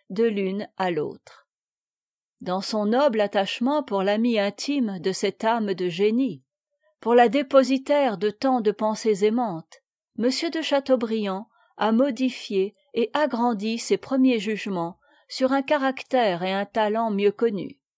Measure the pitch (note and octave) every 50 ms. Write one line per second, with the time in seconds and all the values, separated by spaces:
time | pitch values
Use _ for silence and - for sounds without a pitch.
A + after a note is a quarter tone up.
0 | _ - F#3+ F#3+ A#3 A#3 G#3 G3+ G3 F#3 F#3+ G3+ G#3 - _ - F#3+ F3+ F3 D3+
1 | D3 C3+ - - _ - - - _ _ _ _ _ _ _ _ _ _ _ _
2 | _ _ _ _ _ _ _ - - F#3 F3+ F#3+ F#3+ - - G#3+ G#3 G#3 A3+ B3+
3 | D4 D4 A3 A3 G#3 G3+ - G#3 G3 F#3 - - A#3 C4 D4 D4+ C#4 - G3+ G3
4 | F#3+ G3 G#3 G#3+ A3+ B3 A#3 G#3+ G3 G3+ G3+ - - - C#4+ C#4+ A#3+ G#3 G3 F3+
5 | D#3 F#3+ F#3 - - G3 - - - A3+ A#3 A#3 A3 G3+ F#3+ E3+ F#3 F3+ E3 E3+
6 | G3+ G#3+ A3 A#3+ C#4 B3 E3+ - _ _ _ _ _ _ _ _ _ _ _ -
7 | - A3 A#3+ B3 A#3+ A#3 G3+ C#4+ D4 C#4 - C4+ C4 A3+ C4+ C4 C4+ - D4 D4
8 | C#4 B3 G#3 F3 G3+ G#3+ G3+ - - C4+ C4 B3 G#3 G#3+ G3+ - A3 G#3+ G#3+ -
9 | - A3+ G#3+ F3 G3+ G#3+ A3 B3 B3 G#3+ E3+ D#3+ - _ - - _ _ _ _
10 | _ _ - - G#3+ B3+ C4 - - E4+ - D#4+ D4+ - - F3+ - - C4 A#3
11 | A#3+ G#3+ A3 A3 G#3 G3 F#3 F#3+ A3+ _ _ _ _ _ _ - - G#3+ A3 A3+
12 | C4+ C#4+ A#3 A#3+ C4 B3+ B3 - - - G#3 F#3+ F#3+ G#3 - _ _ _ - A3
13 | A#3+ - - D4 D4+ C4+ - A3+ A#3 B3 A#3 G3 G3+ A3 A3+ A#3 - - G3+ F#3+
14 | - - C4+ C4+ C4 C4 B3 A3 F#3 G#3+ G#3+ G3 - G#3 F#3+ F3 E3+ E3+ F3+ _
15 | _ _ _ _ _ - - - C4 B3+ C4+ C#4 C4+ C#4 D4+ C#4+ C4 C4+ C4 C4+
16 | - - - B3+ A#3 G#3 F3 E3 F3+ F#3 F#3+ G3 G3+ G3+ - A#3 A3 G#3 G#3 A3
17 | A#3 A3+ G#3 G3 G3+ G3+ G3+ - A#3+ A#3 G#3 F#3 - C3+ - _ _ _ _